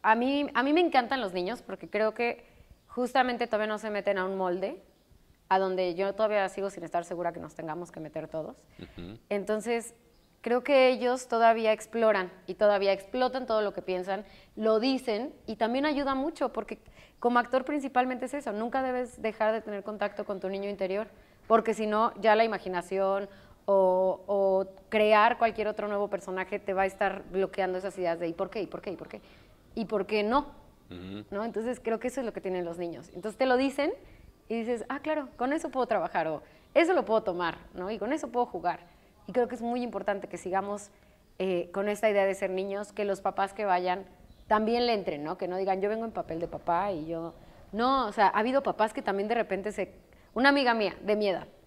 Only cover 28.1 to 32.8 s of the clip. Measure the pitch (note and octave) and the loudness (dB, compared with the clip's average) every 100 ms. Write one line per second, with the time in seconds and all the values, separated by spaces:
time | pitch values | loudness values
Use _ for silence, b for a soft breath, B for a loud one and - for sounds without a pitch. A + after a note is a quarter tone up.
28.1 | E3 E3+ E3 F#3 A#3 E3+ - - E3 D#3+ | -2 -4 -4 -6 -4 -6 -8 -10 -10 -12
29.1 | G#2+ B B B B _ - G#3+ G#3+ F#3+ | -16 B B B B _ -8 -2 -2 0
30.1 | G#3+ G#3 C4 C#4+ - - _ - F2 F#2 | 0 2 2 0 -16 -20 _ -18 -14 -10
31.1 | G2+ G#2 G3+ A3+ G3+ A3+ A#3+ - A3+ B3 | -12 -8 -8 -6 -6 -6 -6 -4 -4 -4
32.1 | C4+ A#3 G3 F#3+ F#3 E3+ E3+ | -4 -6 -6 -6 -4 -4 -6